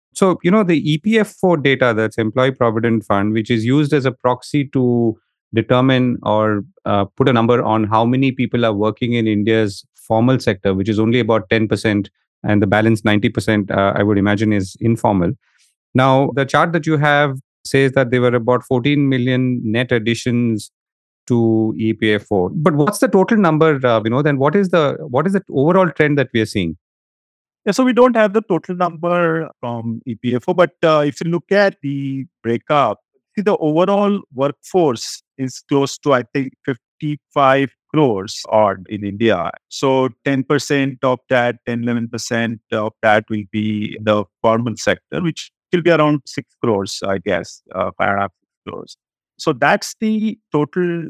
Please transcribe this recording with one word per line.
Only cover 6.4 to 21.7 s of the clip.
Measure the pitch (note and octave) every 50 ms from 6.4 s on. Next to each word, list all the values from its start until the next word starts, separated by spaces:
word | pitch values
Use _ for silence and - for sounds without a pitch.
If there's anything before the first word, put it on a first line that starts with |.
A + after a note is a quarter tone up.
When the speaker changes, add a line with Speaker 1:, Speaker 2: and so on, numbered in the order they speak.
| G#2+ G#2+ G#2+ G2+ G2 - _ _ -
Speaker 1:
uh, | G2 G2+ G2+ G2
put | - - - C3 C#3
a | A#2+
number | A#2 A2+ A#2 B2 A#2+ -
on | A2 A2 A2 G#2+
how | G2+ A2 A2 A#2
many | A#2 B2+ C3 C3+ C3 A#2+
people | - B2 A2 - A#2+ A#2
are | A2+ G#2
working | G2+ G#2+ A2 G#2 - C3 A#2 A#2+
in | A#2+ A2+
India's | A2 G#2 G2+ G#2 A2+ A2 A2 A2 G2+ F#2+ - - _ _
formal | _ - - A#2 A2+ A#2 B2+ C3+ B2+
sector, | - A#2+ G2+ F#2+ - G2 F#2+
which | F#2+ G2 A2
is | G#2+ G#2
only | A2 A2+ A#2 B2+
about | A2+ G#2+ A2+ A2 - -
ten | A2+ A2 A2 G2+
percent, | A2+ G2+ - A2 G#2 G#2 F#2+ - _ _ _ _ _ _ -
and | A2 G#2+ G#2 G#2+
the |
balance | G2 G2+ G#2+ A2 A2+ A2+ G#2 -
ninety | A2 G#2 G#2 A2 A#2+
percent, | - A#2 - - A2 G#2+ F#2+ -
uh, | F#2+ G2 G2 G2 -
I | - G#2
would | G#2 G#2 G2+
imagine, | G2 G#2 G2+ G2 A2 G#2+ G#2+
is | G2+ F#2 F#2 - -
informal. | - A2+ A2+ - - A2+ G#2 F#2 E2+ E2+ C3+ - _ _ _ _ _ _ _ _ _ _ -
Now, | B2 C3 C3+ C3 C3+ C#3 - A#2+
the | C#3 C3+
chart | C3 - D3 E3 E3+ E3
that | E3+ D3+
you | D#3+ D#3 C#3+
have | D3 D3 D3 C#3+ D3 C#3 C3+ C3+ - _ _ _ -
says | - - C3+ C3+ C3+ C3
that | C#3 C3 A#2+ B2+
there | B2
were | B2 B2 A#2+
about | A#2+ A2+ B2 B2 B2 -
fourteen | - C3+ B2 A#2+ C#3+ D3 D3 C#3+ C3+
million | C3+ B2 A#2+ C3 B2+ B2+ C3 B2+ B2 A#2+ -
net | A2 G#2+ A#2+ B2+ B2
additions | C3 A#2 G#2+ A#2 A2+ - - B2+ A#2+ A#2+ A#2+ A#2 A2 G2+ - - _ _ _ _ _ _ _ _ _ _ _
to | - B2+ A#2 A#2 A2+ A2 A2 A2 A2